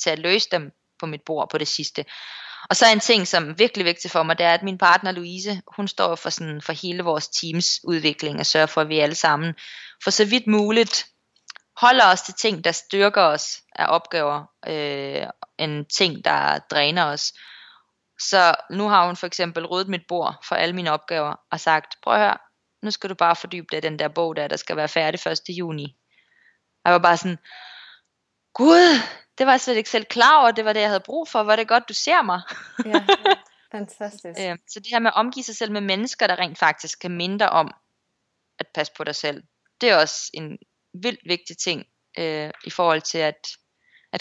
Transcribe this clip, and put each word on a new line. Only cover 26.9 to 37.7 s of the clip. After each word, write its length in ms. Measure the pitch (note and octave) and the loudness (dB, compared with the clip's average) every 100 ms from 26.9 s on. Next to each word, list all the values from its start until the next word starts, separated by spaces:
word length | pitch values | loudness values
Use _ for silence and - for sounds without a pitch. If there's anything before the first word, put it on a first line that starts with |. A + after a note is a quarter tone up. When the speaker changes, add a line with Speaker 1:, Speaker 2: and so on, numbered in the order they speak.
Speaker 1:
jeg 20 | |
var 60 | F3 | 6
bare 180 | F3 E3+ | 6 4
sådan, 220 | F#3 E3+ - - - - - - _ _ _ _ _ | 0 -6 -10 -20 -20 -20 -20 -20 _ _ _ _ _
"Gud, 460 | - C#4 E4+ F4 C4+ - - _ - | 2 4 6 4 2 0 -12 _ -2
det 80 | C4 | 4
var 60 | |
jeg 80 | B3+ | 4
slet 160 | B3+ A3+ | 2 -2
ikke 140 | G#3+ | -2
selv 140 | A3+ | -4
klar 360 | G#3+ G3 B3 D4+ | -2 4 6 8
over, 100 | A#3+ | 6
det 140 | A3 | 4
var 80 | G#3+ | 0
det, 80 | G#3+ | 0
jeg 80 | G#3 | 0
havde 120 | G3 | 0
brug 280 | F#3+ C#4+ D#4+ | -4 -6 -4
for. 140 | A#3+ | -2
Hvor 100 | G#3 | 2
er 40 | G#3+ | 2
det 120 | A3 | 2
godt, 200 | A#3 A#3+ | 0 0
du 60 | |
ser 280 | A3 - F4 | -6 0 2
mig." 180 | A3 F3+ - - - - | 2 -2 -6 -16 -12 -10
Speaker 2:
Ja, 220 | A3 C4 - F#4+ G4+ F#4+ - _ _ | 0 2 4 4 4 0 -2 _ _
fantastisk. 680 | G#3 G3+ - G#3 G#3 F3 E3+ | -12 -12 -12 -12 -12 -16 -8
Speaker 1:
<laughs> 40 | F#3+ | -8
Øhm, 100 | E3+ - | -8 -12
så 120 | G#3+ | -18
det 80 | G3 | -2
her 80 | A#3 | 0
med 120 | A3+ | 2
at 40 | G3 | 2
omgive 260 | A#3+ C4 | 0 -4
sig 120 | B3+ G#3+ | -10 -8
selv 160 | A3 | -6
med 80 | G#3 | -4
mennesker, 460 | G3 F#3+ B3 - G3+ | -2 -2 -4 -2 0
der 120 | F3+ | 0
rent 200 | F3+ D#3+ | -4 0
faktisk 400 | D#3+ D#3 D#3+ - | 0 0 -6 -12
kan 100 | F3+ | -8
minde 280 | F3 F3 G3+ | -6 -4 0
dig 120 | G#3 | 2
om 240 | E3 D#3 | 2 0